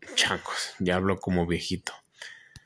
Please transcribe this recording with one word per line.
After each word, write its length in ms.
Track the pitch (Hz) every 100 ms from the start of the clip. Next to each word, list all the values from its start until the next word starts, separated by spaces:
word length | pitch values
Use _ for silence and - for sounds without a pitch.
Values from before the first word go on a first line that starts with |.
| - 269
Changos, 580 | - 90 - - - -
ya 160 | 90 90
hablo 240 | 95 95
como 260 | - 90 85
viejito. 460 | 82 - 92 - - _ _ - - - -